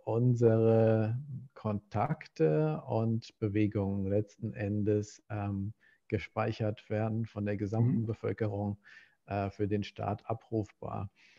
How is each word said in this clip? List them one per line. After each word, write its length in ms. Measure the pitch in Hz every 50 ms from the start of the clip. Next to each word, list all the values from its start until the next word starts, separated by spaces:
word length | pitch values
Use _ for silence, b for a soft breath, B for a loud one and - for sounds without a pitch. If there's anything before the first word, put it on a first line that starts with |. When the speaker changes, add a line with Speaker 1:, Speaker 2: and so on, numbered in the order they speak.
| -
Speaker 1:
unsere 1120 | 113 110 117 123 127 120 117 120 113 110 113 113 113 113 113 113 110 110 110 110 110 117 127 147 143 131 117 123 - -
Kontakte 1300 | - - 107 104 101 - - - 104 113 139 156 - - - _ - 160 156 156 156 156 156 151 - -
und 520 | 127 117 113 113 113 113 113 - - - -
Bewegungen 680 | 113 104 98 107 107 101 - 107 98 98 98 101 95
letzten 460 | 95 101 107 104 - - - - 107
Endes, 720 | 95 117 104 98 104 104 101 104 104 104 104 - - - _ -
ähm, 420 | 107 104 101 101 101 98 98 107 - b b b b b b -
gespeichert 840 | 110 98 - - - 113 110 117 110 - 113 107 104 - - -
werden, 340 | 110 107 110 110 107 113 113
von 220 | - - 107 101
der 100 | 104 104
gesamten 460 | 98 104 95 110 113 117 123 127 120
Speaker 2:
Mhm. 40 | 110
Speaker 1:
Bevölkerung, 720 | 110 107 - - 107 101 - 113 104 101 101 104 101 101 - B B B B B B B B B
äh, 240 | - 98 101 98 98
für 180 | - - 104
den 160 | 98 104 104
Staat 460 | 98 - - - 104 101 101 - - -
abrufbar. 840 | 113 - - - 113 110 101 - - _ - - 110 104 104 101 _ b b b b